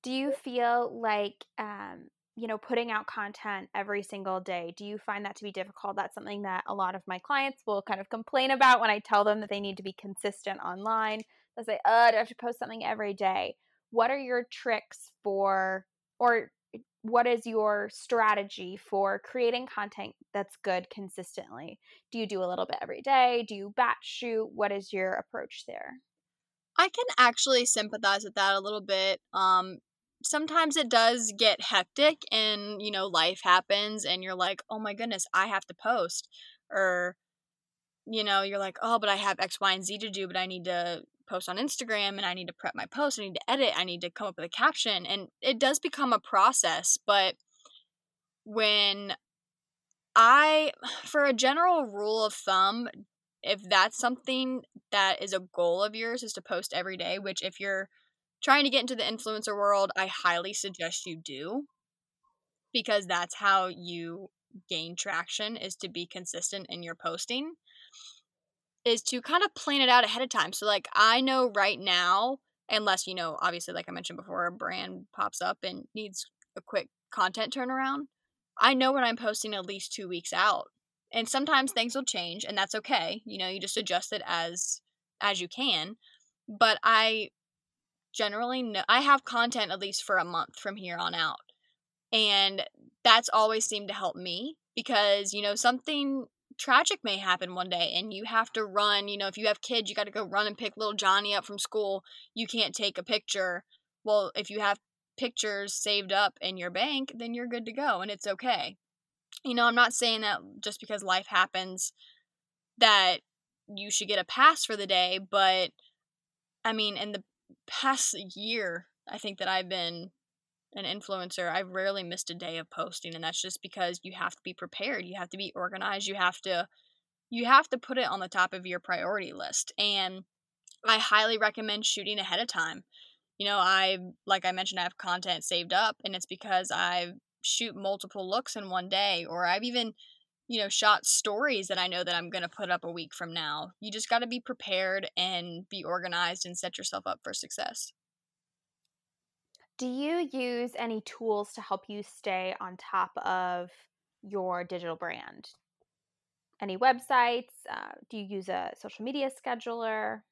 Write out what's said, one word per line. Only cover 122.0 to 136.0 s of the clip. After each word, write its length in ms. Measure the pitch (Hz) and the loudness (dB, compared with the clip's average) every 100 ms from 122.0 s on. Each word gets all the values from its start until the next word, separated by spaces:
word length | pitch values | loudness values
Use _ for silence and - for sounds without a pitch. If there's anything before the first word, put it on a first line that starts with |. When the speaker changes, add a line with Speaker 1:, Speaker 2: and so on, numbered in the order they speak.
Speaker 2:
missed 260 | 175 180 - | -6 -8 -10
a 60 | 170 | -10
day 220 | 175 165 | -8 -10
of 120 | 160 | -10
posting, 460 | - 160 - 170 165 | -8 -8 -8 -12 -8
and 80 | |
that's 180 | 165 175 | -6 -6
just 200 | 190 - | -6 -8
because 380 | 185 - 180 180 | -12 -4 -4 -4
you 100 | 185 | -12
have 220 | 185 180 - | -6 -6 -6
to 60 | |
be 100 | - | -14
prepared, 520 | 180 175 - 208 233 180 | -12 -14 -8 -6 -6 -8
you 100 | 190 | -10
have 120 | 175 | -10
to 80 | 190 | -8
be 160 | 196 - | -10 -6
organized, 520 | 180 190 190 196 196 | -8 -4 -4 -4 -4
you 80 | 196 | 0
have 260 | 180 180 | 0 0
to, 260 | 190 175 185 _ _ _ _ _ _ | -2 -2 -2 _ _ _ _ _ _
you 160 | 233 233 | -4 6
have 240 | 269 320 | 6 6
to 80 | 254 | -4
put 200 | - 262 | -2 0
it 100 | 220 | 0
on 120 | 196 | -2
the 80 | 185 | -4
top 260 | 190 185 | 0 0
of 120 | 190 185 | 0 -6
your 140 | 180 | -6
priority 540 | - 180 180 208 185 | -4 -2 -2 -2 -4
list, 400 | - - - - - | -10 -6 -4 -4 -2
and 460 | 208 196 185 185 185 _ _ _ _ - 220 | 0 2 -2 -6 -16 _ _ _ _ -4 4
I 120 | 220 | 4
highly 400 | 220 214 220 226 | 6 6 6 4
recommend 480 | 214 220 214 208 220 | 2 0 -4 -2 -2
shooting 340 | - 196 208 | -2 -4 -4
ahead 200 | 190 180 | -2 -2
of 80 | 240 | -2
time. 360 | 175 160 185 - - - _ _ _ | -2 -4 -6 -16 -20 -20 _ _ _
You 100 | 202 | 0
know, 100 | 202 | 2
I, 400 | 185 190 190 190 180 - - | 4 6 4 2 -4 -14 0
like 200 | 190 185 | 2 2
I 60 | |
mentioned, 280 | 185 190 185 | -2 -4 -4
I 40 | |
have 140 | 180 - | -4 -4
content 460 | 190 180 185 170 | -4 -2 -2 -4
saved 300 | - 175 170 | -2 -4 0
up, 240 | 180 220 - | 2 2 -2